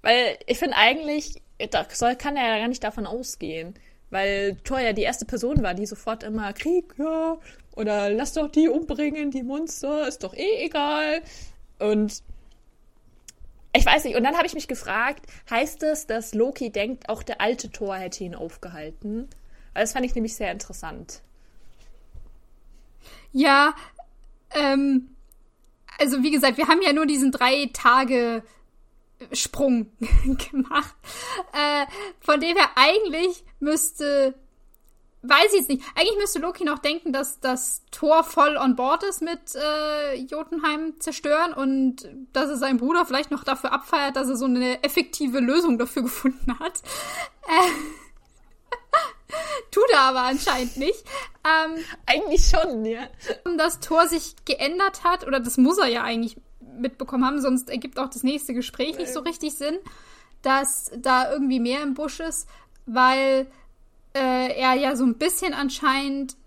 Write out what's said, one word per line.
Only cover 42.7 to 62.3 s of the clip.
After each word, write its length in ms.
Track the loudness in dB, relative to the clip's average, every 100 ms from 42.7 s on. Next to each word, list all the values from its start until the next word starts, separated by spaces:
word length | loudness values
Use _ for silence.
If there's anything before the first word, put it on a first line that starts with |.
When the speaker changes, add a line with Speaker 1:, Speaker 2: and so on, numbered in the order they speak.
| 2
Speaker 2:
Bruder 260 | 2 2 2
vielleicht 240 | -2 -2
noch 140 | -4
dafür 280 | -2 -2 -2
abfeiert, 440 | -4 0 0 0 -2
dass 120 | -2
er 80 | 0
so 100 | 0
eine 360 | 2 0 0
effektive 560 | 0 0 -2 -4 -2 2
Lösung 400 | 4 4 4 2
dafür 240 | 0 -2
<laughs> 20 |
gefunden 540 | -4 0 -2 0 -2 -2
hat. 200 | -6 -8 -10 -10 -10 -10 -10 _ 2
Äh, 240 | 4 4 2 -8 -14 -20 -20 _ _ -20 -20 _ -12 0 0 0 -8 -10
<laughs> 400 | -8 -6 -8 -2
tut 180 | 4 6
er 80 | 6
aber 220 | 6 2
anscheinend 560 | -2 0 0 -2 -4 -2
nicht. 260 | -2 -4 -8 -12 -12 -4
Ähm, 320 | 2 2 2 -6 -10 -10 0
Speaker 1:
Eigentlich 400 | 2 4 6 8
schon, 360 | 6 4 -2 -4
ja. 200 | -6 -10 -12 -10 -8 -4 0
Speaker 2:
dass 220 | 0 0
Thor 280 | 0 4 4
sich 260 | 0 -6 -14 -6
geändert 580 | -2 -2 0 -2 0
hat, 220 | 0 0 0
oder 140 | -2
das 160 | 0 4
muss 180 | 4 6
er 80 | 2
ja 140 | 0
eigentlich 340 | -2 -2 -4 -8 _ -20 -20 -8
mitbekommen 460 | -8 -6 -4 0
haben, 160 | 2 2
sonst 280 | 0 0 -2
ergibt 280 | -8 -6 -6
auch 100 | -6
das 140 | -2
nächste 320 | -2 -2 -4
Gespräch 420 | -6 -6 -4 -4 -4
nicht 140 | -6
so 80 | -4
Speaker 1:
Nee. 60 | -6
Speaker 2:
richtig 240 | -4 -6
Sinn, 240 | -4 -4 -4 -8 -20 -20 -20 -20 -4
dass 480 | 0 2 0 -4 -8 -4
da 340 | 2 2 2
irgendwie 280 | 0 0 0
mehr 220 | 0 -2
im 120 | -2
Busch 260 | -4 -6 -6
ist, 280 | -8